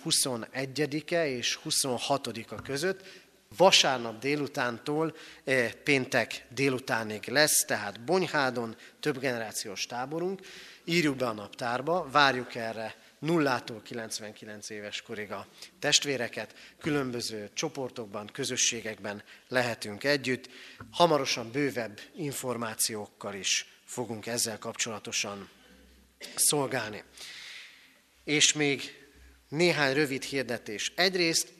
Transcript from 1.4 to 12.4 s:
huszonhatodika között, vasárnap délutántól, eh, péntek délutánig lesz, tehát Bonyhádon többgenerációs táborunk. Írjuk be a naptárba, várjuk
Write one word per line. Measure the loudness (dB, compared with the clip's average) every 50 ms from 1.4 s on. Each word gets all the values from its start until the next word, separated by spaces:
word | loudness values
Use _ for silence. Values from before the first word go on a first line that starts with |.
| -2 -2 -2
huszonhatodika | -4 -4 -2 0 0 2 0 0 -2 0 0 0 0 0 -4 -8 -8 -10 -10 -10
között, | -10 -6 -6 -4 -2 0 -2 -2 -4 -8 -18 -20 -20 -20 -20 _ _ _ _ 4
vasárnap | 8 8 10 10 8 8 6 2 0 -2 -4 -6 -4
délutántól, | -2 0 0 0 0 -2 -2 0 0 0 -2 -2 -4 -2 0 0 0 -2 -4 -8 -14 -20 -20 -8 0
eh, | 2 4 4 4 2 -2 -2 2
péntek | 4 4 4 4 2 2 2 2 2 -2 -8 -10 -8
délutánig | -2 0 2 2 2 0 0 0 0 0 0 -2 -6 -6 -6 0
lesz, | 2 4 4 6 4 2 2
tehát | 2 0 -2 -2 -4 -8 -6
Bonyhádon | -2 2 2 2 2 2 2 2 2 2 2 0 -4 -4 -6 -10 -16 -20 -14 _
többgenerációs | -2 -2 -2 0 0 -2 -2 -2 -4 -6 -6 -8 -8 -8 -6 -6 -6
táborunk. | -6 -4 -6 -4 -4 -4 -2 -2 -2 -4 -6 -8 -14 -18 -18 -18 -18 -20 -12 -2
Írjuk | 2 4 4 4 4 2
be | 2 0
a | -2 -2
naptárba, | -4 -8 -10 -8 -6 -2 -2 -2 0 0 0 0 0 0 4
várjuk | 6 8 8 8 6 4